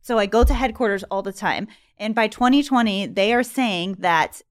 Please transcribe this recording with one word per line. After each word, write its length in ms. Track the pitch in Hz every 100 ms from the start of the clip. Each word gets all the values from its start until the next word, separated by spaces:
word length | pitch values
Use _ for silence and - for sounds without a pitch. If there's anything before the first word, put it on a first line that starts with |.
So 180 | - 226
I 80 | 202
go 160 | 226
to 100 | 240
headquarters 500 | 262 254 220 233 196 196
all 140 | 196
the 100 | 196
time. 340 | 190 208 - 214 - _ _
And 160 | 214
by 140 | 220 214
twenty 340 | - 247 277
twenty, 460 | 285 254 226 196 196
they 260 | - 202
are 80 | 240
saying 520 | 247 - 247 180 180 190
that 420 | 180 160 156 - _